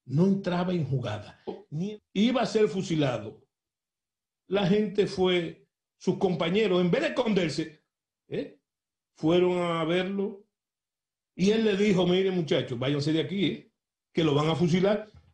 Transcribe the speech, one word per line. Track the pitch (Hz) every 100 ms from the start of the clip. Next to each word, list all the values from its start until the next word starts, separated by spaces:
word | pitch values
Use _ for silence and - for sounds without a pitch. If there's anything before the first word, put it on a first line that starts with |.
| -
No | 135 190
entraba | 196 180 175 180
en | 180 139
jugada. | 135 110 104 - - - - -
Ni | 147 196 214 _
iba | - 226 254
a | 208
ser | 220 214
fusilado. | 190 - 160 139 117 87 - _ _ _ _ _ _ _ _ _ _ -
La | 190 185
gente | 208 214 196 190
fue, | - 185 180 165 - _ _ _ _
sus | - 185
compañeros, | 190 175 175 196 214 180
en | 180
vez | 220
de | 311
esconderse, | - 240 196 165 - 151 - _ _ _ _ -
¿eh? | 160 - - _ _ _ _ _ -
fueron | 156 175 180 180
a | 175 165
verlo | 160 180 185 196 202 - _ _ _ _ _ _ _ _ _ -
Y | 185
él | 226
le | 220 190
dijo, | 214 185 180
"Mire, | 185 190
muchachos, | 185 147 160 - 120
váyanse | 127 147 139
de | 156
aquí, | 139 196 151
¿eh? | - - _ _ _ _
Que | - 160
lo | 139
van | 156
a | 156
fusilar". | 170 180 196 208 - - _